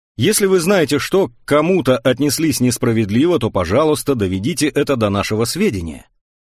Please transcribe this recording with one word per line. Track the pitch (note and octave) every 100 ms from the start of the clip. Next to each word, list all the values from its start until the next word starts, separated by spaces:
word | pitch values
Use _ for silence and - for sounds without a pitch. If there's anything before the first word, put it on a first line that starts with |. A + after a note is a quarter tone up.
| _ -
Если | C#3+ G#3+ G3
вы | F#3+
знаете, | E3 G3+ D3 C#3+
что | - F#3+ F#3
к | - -
кому-то | D3 D#3 F#3+ C3+ B2+
отнеслись | C3+ B2 D3 C3+ D#3+ C3
несправедливо, | B2 A#2+ B2 A2+ G#2+ A2 D#3+ E3+
то, | A2
пожалуйста, | G2+ E2+ A2 D#3 D3+ - C3
доведите | F#2+ F#2+ A2 C#3+ D3+
это | D3 - C3+
до | G#2+
нашего | G2+ F#2+ G#2+ A#2
сведения. | D#3+ G#3 G#2 E2 C#2+ - _ _ _